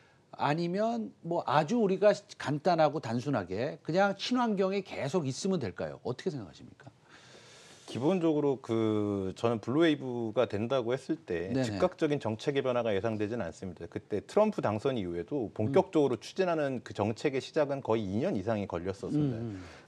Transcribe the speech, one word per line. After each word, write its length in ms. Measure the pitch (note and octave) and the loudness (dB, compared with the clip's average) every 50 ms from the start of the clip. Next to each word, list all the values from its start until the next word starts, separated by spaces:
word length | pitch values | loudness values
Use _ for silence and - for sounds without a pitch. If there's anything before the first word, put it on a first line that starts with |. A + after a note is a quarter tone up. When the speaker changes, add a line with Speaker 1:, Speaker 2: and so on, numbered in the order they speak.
| - _ _ _ _ _ | -20 _ _ _ _ _
Speaker 1:
아니면 840 | - - - C3+ D3 E3 E3+ F3 F3 G3 G#3+ A3+ A#3 A#3 A3 G#3 - _ | -8 -2 0 0 0 0 0 -2 0 0 0 0 -2 -2 -6 -8 -10 _
뭐, 220 | - E3 E3+ E3+ - | -6 -4 -2 -2 0
아주 320 | - B2 D3 D#3+ D3+ A3 B3 | 2 2 2 4 4 2 2
우리가 360 | A3 F#3+ F#3+ F#3 G3+ G#3 G3 - - _ - _ | 4 4 2 6 6 6 6 6 0 _ -14 _
간단하고 600 | - - C#3+ D3 - F#3 F3 E3 D#3 D3 C#3 D#3 | -4 -2 -2 0 2 2 4 6 4 4 4 0
단순하게 800 | - A#2 A2+ B2 A#2+ C#3+ C#3+ A2+ F#2+ E2 F#2 G2+ A#2+ D3+ E3 D3+ _ | -4 -2 -4 -2 0 0 0 0 0 -2 -2 -2 -2 -4 -4 -8 _
그냥 320 | - D#3 F#3 G3 G3+ F#3+ G3 | -2 2 2 2 2 2 -2
친환경에 640 | - - B3 B3+ B3 A#3 G#3+ F#3 G3 F#3+ F#3+ G3+ | -2 -2 0 2 2 2 2 2 2 2 0 -2
계속 460 | F#3+ - - - - C#3 - F#3 D#3 C3 | -4 -6 -8 -6 -6 0 0 0 0 0
있으면 320 | B2+ - - G3 F#3+ E3 | -4 -2 -2 0 0 0
될까요? 400 | B2+ F#2+ F2 - F#2 D#2 C#2 - - | -2 -4 -4 -4 -6 -6 -6 -8 -6
어떻게 260 | F2+ B2 - - F#3+ | -6 -6 -4 -4 -6
생각하십니까? 600 | D3 C3+ G2+ D#2+ C#2+ - - - - _ - - - _ _ _ - - - - - - - - - - - - - - - | -4 -6 -10 -10 -14 -18 -20 -20 -20 _ -20 -20 -20 _ _ _ -20 -20 -20 -20 -20 -20 -20 -20 -20 -20 -20 -20 -20 -20 -18
Speaker 2:
기본적으로 760 | - - A2 A#2+ D3+ F#3+ F#3+ D#3+ E3 D#3 D3+ C#3+ C#3+ C#3 A2 | -8 -6 0 2 2 2 4 2 2 2 4 2 2 0 0
그, 720 | - - A2+ A2+ A2 A2 G#2+ G#2+ G#2 G#2 G2+ G2 F#2+ F#2+ F2+ | -2 -2 0 2 2 2 2 2 2 0 0 -2 -2 -4 -6
저는 240 | - - A#2 A#2+ A2 | 0 0 0 0 0
블루웨이브가 880 | - - B2 D3+ E3+ E3 D3+ C3+ C3+ C3 B2 A#2+ A#2 A2 G#2+ B2+ A#2+ G#2+ | -2 -2 2 4 4 4 4 2 -2 -6 -4 -4 -4 -2 2 2 0 2
된다고 460 | - G2 A2 A#2 C3+ C3+ A#2 A2+ B2 | 2 -2 -2 0 0 0 0 0 -2
했을 220 | C3+ - - E3 | -2 -2 -6 -6
때 340 | - - - F#2 E2 E2+ F#2+ | -6 -4 -4 -4 -2 -2 -2
Speaker 1:
네네. 140 | B2 C3+ C3 | 0 0 0
Speaker 2:
즉각적인 560 | A#2 G#2 F#2+ - F3+ - - E3 D3+ D3 C#3+ | 0 0 0 0 0 0 0 0 0 0 0
정책의 440 | - A2 A2 A2 - D3+ C#3+ C#3 B2+ | 0 -2 -4 -2 -2 -2 0 0 0
변화가 320 | B2+ B2 A#2+ A#2 A2+ G#2 | 2 0 0 2 2 0
예상되진 440 | F#2+ F#2 A#2 A2 G2 G#2+ G2+ A2+ A#2+ | 0 0 0 -2 0 -2 -2 -2 -4
않습니다. 440 | G2 E2 D#2+ - - F#2+ F2 - E2+ E2+ | -6 -6 -8 -10 -10 -12 -10 -10 -12 -10
그때 340 | - G#2+ - - G#2+ G2+ - | -10 -10 -8 -4 -4 -4 -4
트럼프 360 | - - G3+ G#3+ A3 G#3 - | 0 2 4 4 4 2 0
당선 360 | C#3 A#2 G#2 A2 - C#3 C3+ A#2+ | 0 0 0 2 0 0 0 0
이후에도 540 | F#2+ F2 E2+ F2 E2+ - C#3+ D3 A#2 F#2 - | -2 -2 -4 -4 -4 -4 -4 -4 -4 -4 -2
본격적으로 640 | - A2 B2+ C#3 F3+ F3 E3+ - D#3+ D3 C3+ B2 | -2 -2 4 4 4 2 4 4 4 4 4 2
Speaker 1:
음. 40 | A2 | 0
Speaker 2:
추진하는 640 | - - - - F#3 F3+ E3+ D#3+ D3 C#3 C3 A#2 - | -4 -10 -4 -2 0 0 2 0 0 -2 -2 -4 -6
그 100 | - - | -10 -2
정책의 480 | - G#2 G#2+ A2+ - - D#3 C3 C3+ | 0 0 0 0 0 -2 -2 -2 -2
시작은 400 | - - - D#3+ D3 C3+ C#3 C3+ | -6 -2 0 0 0 0 0 -4
거의 220 | - - A2 A#2 A2 | 0 0 0 0 0
이 140 | F#2 F#2+ G#2+ | 0 -2 0
년 180 | C#3 F#3+ F#3 | 0 0 -2
이상이 300 | G#2+ F2+ G#2 A#2 G#2 G2+ - | -2 0 0 0 0 -2 -2
걸렸었습니다. 680 | - E2+ E2+ F#2+ F#2+ - - - - D3 D3+ C#3 A#2+ A2 | -4 -4 -4 -4 -6 -6 -6 -2 0 0 0 0 0 -2
Speaker 1:
음, 40 | |
음. 220 | A#2 A#2 G#2 F#2 F2+ F2+ - - - | -6 -8 -8 -10 -12 -14 -18 -20 -20